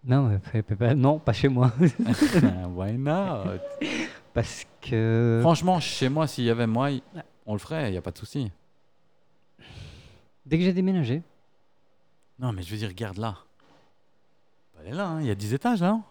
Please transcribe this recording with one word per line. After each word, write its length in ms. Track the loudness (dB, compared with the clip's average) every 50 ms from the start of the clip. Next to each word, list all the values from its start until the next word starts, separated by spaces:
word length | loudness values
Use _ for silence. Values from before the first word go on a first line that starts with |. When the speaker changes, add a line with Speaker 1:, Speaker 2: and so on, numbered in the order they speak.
| 2
Speaker 1:
Non, 200 | 2 2 4 4
mais 140 | 2 2 0
fais, 220 | -2 -2 -4 -4
fais 140 | -2 -2 -2
pas, 180 | 0 2 2 4
non, 240 | 6 4 4 4 2
pas 140 | 2 0 0
chez 140 | 2 2 2
moi. 240 | 4 6 4 4 4 6 4 4 4 2 0 0
<laughs> 300 | 2 2 2 4 4 4
Speaker 2:
<laughs> 360 | 4 4 2 0 -4 -6 -4
Why 180 | -4 -4 -2 -2 -2
not ? 480 | 0 0 0 0 0 -2 -4 -4 -4 -4 -6 -6 -8 -12 -10 -8 -6 -6 -4 -6 -8 -8 -10 -18 -20 -6 _
Speaker 1:
Parce 320 | -2 -2 -2 -6 -14 -16 -18 _ _
que 580 | -8 -4 0 0 2 2 2 2 4 4 4 4
Speaker 2:
Franchement, 380 | 4 4 4 4 2 2 2 2
chez 300 | 0 -4 -4 -2 0 0
moi, 180 | 2 0 -2 -2
s'il 160 | -2 -2 0
y 60 | 0
avait 160 | 2 2 2 0
moi, 240 | 2 0 0 0
y-, 100 | -2 -4 -8 -12 -18
Speaker 1:
Ouais. 80 | -18 -18 _ _ _ _ -6
Speaker 2:
on 60 | -6
le 60 | -6
ferait, 320 | -6 -6 -6 -4 -2 -2
y 60 | -4 -4
a 40 |
pas 100 | -6 -8
de 60 | -10 -12
souci. 340 | -14 -10 -6 -6 -6 -6 -8 _ _ _ _ _ _ _ _ _ _ _ _ _ _ _ _ _ _ _ _ _ -20 -20 -20 -18 -18 -18 -20 -20 -20 -20 -20 -20 _ _ _ _ _
Speaker 1:
Dès 120 | -2 0 2
que 60 | 2
j'ai 100 | 2 2
déménagé. 500 | 2 0 2 2 0 0 0 -2 -4 -4 _ _ _ _ _ _ _ _ _ _ _ _ _ _ _ _ _ _ _ _ _ _ -6
Speaker 2:
Non, 140 | -6 -4 -4
mais 80 | -4
je 100 | -8 -8
veux 60 | -8 -8
dire, 120 | -8 -8
regarde 280 | -6 -8 -8 -8 -6 -6
là. 180 | -6 -6 -6 -8 -16 _ _ _ _ _ _ _ _ _ _ _ _ _ _ _ _ _ _ _ _ _ _ _ _ _ _ -20
Elle 140 | -14 -12 -8
est 20 |
là, 120 | -6 -6 -6
hein, 140 | -4 -4 -2
y 80 | -2
a 40 | -2
dix 180 | -4 -4 -4 -4
étages, 280 | -2 0 0 0 2
là, 80 | 2 0
hein. 140 | 0 0 -4 _